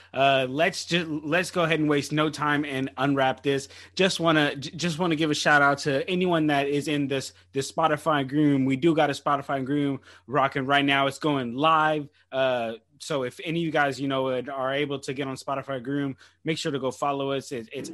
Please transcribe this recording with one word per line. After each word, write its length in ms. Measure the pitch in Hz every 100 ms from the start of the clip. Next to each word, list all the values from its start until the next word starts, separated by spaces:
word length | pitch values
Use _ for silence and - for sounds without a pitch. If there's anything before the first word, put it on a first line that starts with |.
| -
Uh, 360 | 127 139 135 131
let's 340 | 139 180 -
ju-, 360 | - 170 165 151
let's 300 | 151 170 175
go 100 | 185
ahead 160 | 160 160
and 100 | 151
waste 220 | 147 139
no 180 | 151 156
time 360 | 139 147 143
and 260 | 147 135 135 -
unwrap 480 | 139 135 131 127
this. 240 | 143 139 - - -
Just 240 | - 185 -
wanna, 380 | 165 156 147 143
j-, 160 | 151
just 260 | 160 175 151
wanna 160 | 180
give 160 | 156 160
a 40 |
shout 280 | 147 165 147
out 160 | 143 139
to 300 | 151 135 170
anyone 380 | 180 185 165 151
that 180 | 143 143
is 220 | 143 143
in 180 | 147 139
this, 280 | 135 - - _
this 180 | 135 135
Spotify 560 | - 160 147 160 147 135
green 220 | 147 147
room. 160 | 139
We 100 | 131
do 220 | 135 165 156
got 140 | 147
a 20 |
Spotify 520 | 139 151 139 135 139
green 200 | 127 147
room 160 | 143 135 - - -
rocking 400 | 135 135 143 131
right 180 | 143
now. 220 | 143 139 139
It's 140 | -
going 340 | 156 143 120
live. 540 | 123 156 160 156 156 139 _ _
Uh, 420 | 131 131 123 113 113 _ 143
so 260 | - 147
if 160 | 123 -
any 140 | 175 165
of 60 |
you 80 | 160
guys, 280 | 147 143 127
you 60 | 139
know, 240 | 135 131
are 420 | 127 123 135 131
able 280 | 135 143 139
to 120 | -
get 140 | 135 135
on 80 |
Spotify 480 | 131 - 135 131 135
green 140 | 117 143
room, 200 | 139 131 - _
make 120 | 156 160
sure 140 | 165
to 80 | 139
go 140 | 127
follow 400 | - 143 139 139
us. 180 | 139 -
It, 180 | 127 113
it's 180 | 139 -